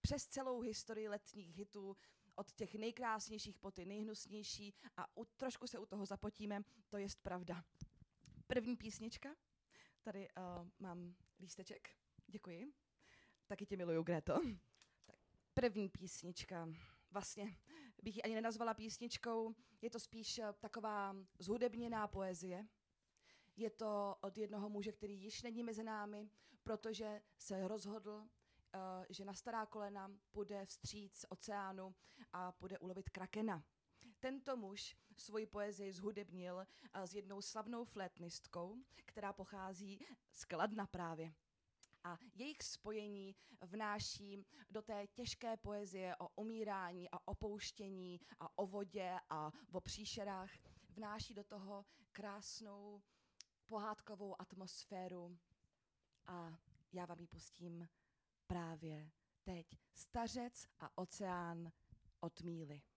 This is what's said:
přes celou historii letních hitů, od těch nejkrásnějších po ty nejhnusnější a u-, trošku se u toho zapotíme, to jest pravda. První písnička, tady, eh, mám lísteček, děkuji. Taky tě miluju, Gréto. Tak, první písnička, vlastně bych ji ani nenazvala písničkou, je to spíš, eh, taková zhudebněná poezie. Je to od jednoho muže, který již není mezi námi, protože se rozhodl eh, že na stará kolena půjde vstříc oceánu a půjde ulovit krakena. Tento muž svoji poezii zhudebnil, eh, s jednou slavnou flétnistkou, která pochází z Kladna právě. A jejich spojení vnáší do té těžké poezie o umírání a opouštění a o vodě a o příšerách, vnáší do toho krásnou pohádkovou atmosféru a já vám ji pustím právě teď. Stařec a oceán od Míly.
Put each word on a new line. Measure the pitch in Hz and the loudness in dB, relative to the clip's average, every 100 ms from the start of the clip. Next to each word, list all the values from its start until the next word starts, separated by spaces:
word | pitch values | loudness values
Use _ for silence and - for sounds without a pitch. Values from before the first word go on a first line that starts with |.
přes | - 285 - | 6 6 2
celou | 269 262 247 | 0 2 2
historii | 240 214 - 220 214 | 2 -2 -2 -2 0
letních | 208 - 208 170 165 | -2 -4 -12 -10 -8
hitů, | 202 202 196 190 - - - | -6 -6 -6 -8 -12 -20 -12
od | - 202 | -6 -6
těch | - 202 | -2 -4
nejkrásnějších | 214 220 233 247 220 - 214 214 190 | 0 0 2 2 2 2 -2 -4 -6
po | 196 | -8
ty | 190 | -6
nejhnusnější | 175 202 214 214 - 214 208 - 208 - 247 - | -4 -2 -2 -2 -4 -4 -2 -4 -6 -10 -12 -6
a | - - | -6 -4
u-, | |
trošku | 226 _ 262 - 247 | -8 _ 0 0 -4
se | 233 | -4
u | 208 | -4
toho | 202 196 | -2 -2
zapotíme, | 196 208 - 208 202 208 - - | 0 0 0 0 0 0 -10 -4
to | 202 | -2
jest | 202 - | 0 -2
pravda. | - 180 175 170 170 - - - - _ - - - | 0 0 0 -2 -4 -10 -10 -10 -20 _ -16 -14 6
První | 254 226 240 | 6 8 2
písnička, | 220 - 226 - 277 311 _ _ _ - - _ | 0 -4 -4 -4 -8 -10 _ _ _ -20 -20 _
tady, | - 196 196 | -4 -2 -4
eh, | - 185 175 175 - | -4 -4 -4 -6 -6
mám | 190 175 175 180 - _ | -4 -2 -4 -8 -20 _
lísteček, | 180 - 185 220 - - _ - - | -10 -10 -8 -10 -10 -18 _ -20 -10
děkuji. | 208 - 170 262 - _ _ - - - _ _ | -8 -6 -6 -6 -10 _ _ -20 -20 -20 _ _
Taky | 196 202 | -2 0
tě | 190 | 2
miluju, | 175 165 | 8 8
Gréto. | 165 170 151 175 302 196 - - - _ - | 10 6 8 8 8 2 -8 -20 -20 _ -20
Tak, | - _ - _ | -20 _ -20 _
první | - 247 202 196 | 8 8 8 2
písnička, | - 180 - 175 180 - 180 165 160 - - _ | 0 -4 -4 -4 -4 -2 -2 -2 -4 -10 -18 _
vlastně | 202 196 - 202 175 - 320 269 - | 0 0 0 -2 -4 -14 -16 -16 -6
bych | 214 202 | -4 0
ji | |
ani | 220 | 4
nenazvala | 220 226 220 233 | 6 4 6 4
písničkou, | 220 220 - 240 - 233 226 226 220 - - | 4 0 -2 -2 0 4 4 4 0 -10 -4
je | 226 | -2
to | 233 | 0
spíš, | - 226 214 - | -4 -4 -2 0
eh, | 220 | 0
taková | 202 214 - 214 208 196 196 190 - | 0 -4 0 2 4 2 0 -6 -6
zhudebněná | 185 226 240 226 233 226 208 | 2 6 6 4 2 4 4
poezie. | 196 190 175 180 180 214 _ _ _ _ _ - - - - | 4 2 2 0 -2 -4 _ _ _ _ _ -20 -20 -20 0
Je | 220 | 0
to | 214 214 208 202 190 | 2 4 6 4 2
od | 202 190 | -2 0
jednoho | 214 208 208 | 0 2 2
muže, | 202 202 | 2 0
který | 208 208 202 | 0 -4 -4
již | 196 - | -4 -2
není | 240 233 | -2 0
mezi | 233 214 | 2 2
námi, | 226 214 208 208 214 - - - | 2 0 0 -2 -6 -10 -20 -12
protože | - 214 220 208 214 214 - _ | 0 2 2 0 0 -2 -6 _
se | - 190 185 | 0 2 4
rozhodl | 214 190 214 202 214 214 - _ - - | 2 0 -2 -2 -6 -8 -18 _ -20 -10
eh, | 190 185 185 185 | -4 -2 -2 -2
že | 190 | -4
na | 196 | -4
stará | 190 - 226 220 | -2 0 0 0
kolena | 220 202 202 190 202 _ | 0 -2 -2 -6 -10 _
půjde | 208 196 202 196 | -2 0 0 -2
vstříc | - - 208 202 - - | -4 -4 -4 -6 -8 -6
oceánu | 185 - 202 196 190 190 185 - - 233 | -6 -2 0 0 -2 -4 -8 -18 -18 -8
a | 180 180 | -2 -2
půjde | 180 185 196 | -2 -6 -4
ulovit | 180 180 190 | -2 -2 -2
krakena. | - 185 214 220 175 - _ _ - 247 - | -2 -2 4 4 4 -2 _ _ -20 -20 -2
Tento | 254 269 254 254 | 0 0 2 2
muž | 196 202 - - - - | 2 -4 -6 -8 -20 -10
svoji | - 214 214 | -2 0 0
poezii | 208 208 196 196 | 2 0 0 -2
zhudebnil, | 180 202 202 190 180 180 180 190 - 247 | 0 0 0 -4 -4 -2 -2 -4 -10 -8
eh, | - 185 | -4 -2
s | |
jednou | 196 196 202 | -2 -4 -4
slavnou | 202 226 214 240 | -2 -2 -2 -2
flétnistkou, | 226 214 185 - 175 - - 175 175 233 269 - | -2 -2 -2 -2 -6 -6 -6 -4 -2 -4 -12 -18
která | - - 202 | -12 -2 -2
pochází | 202 190 202 190 185 202 196 311 254 _ | -2 -4 -4 -4 -2 -6 -6 -10 -14 _
z | - | -10
Kladna | - 165 208 214 190 | -2 6 6 6 0
právě. | 175 170 160 160 156 _ _ _ _ - - | 0 0 0 -4 -6 _ _ _ _ -20 -10
A | 175 170 247 | -6 -6 -8
jejich | 185 262 311 | -6 -4 -2
spojení | - - 202 214 208 202 196 196 - 233 | -4 -4 -2 -2 0 -4 -6 -10 -18 -12
vnáší | 185 208 214 208 - - 202 196 196 - 220 | -6 0 2 2 0 -2 -6 -8 -10 -16 -6
do | 214 | -6
té | 214 208 202 | -2 -2 -2
těžké | - 240 - 226 220 | -2 -2 0 0 0
poezie | 202 208 202 185 185 - | 2 0 0 0 0 0
o | 175 | -4
umírání | - 220 226 214 196 175 180 180 | 0 0 2 2 4 2 0 -4
a | 180 - | -4 -2
opouštění | - 214 208 - - 196 190 180 180 - - | 0 0 0 -2 -4 -4 -2 -4 -6 -8 -8
a | 170 - | -4 2
o | 196 | 2
vodě | 202 196 202 185 180 - | 2 0 0 0 0 0
a | 156 151 156 - | 0 0 -2 -2
o | 143 | -2
příšerách, | - - 208 - 202 190 190 - - - - | 0 -2 -2 0 0 0 -2 -8 -18 -20 -14
vnáší | - 214 214 - | -4 -2 0 -2
do | 202 | -6
toho | 202 208 190 202 202 - - | -6 -6 -4 -6 -6 -18 -16
krásnou | - 202 202 202 - 220 202 202 208 - _ _ _ - _ - | -6 -4 -4 -6 -6 -6 -10 -10 -12 -16 _ _ _ -16 _ -2
pohádkovou | 220 208 214 - 202 202 190 | 2 2 0 -4 -4 -4 -4
atmosféru | 185 185 185 - - 196 185 180 175 175 _ _ _ _ _ _ _ _ - | -6 -6 -6 -6 -4 -2 -2 -2 -6 -10 _ _ _ _ _ _ _ _ -8
a | 180 165 165 - - - | -6 -6 -8 -16 -20 -8
já | 180 175 | -4 -2
vám | 170 | -4
ji | 170 | -8
pustím | 160 - - 175 170 170 _ _ _ _ _ _ | -10 -12 -8 -6 -6 -8 _ _ _ _ _ _
právě | 180 170 160 160 151 156 _ _ _ | 0 2 -2 -4 -6 -8 _ _ _
teď. | - 175 165 - _ | -4 -4 -6 -16 _
Stařec | - - 240 233 233 240 - - _ | -12 -2 2 2 0 -2 -4 -8 _
a | 160 - | -6 -2
oceán | 180 - 190 180 170 170 170 - _ - - - | -2 0 2 2 2 0 -4 -8 _ -20 -20 -4
od | 170 - | -4 -2
Míly. | 170 170 156 147 - | -2 -2 -2 -6 -12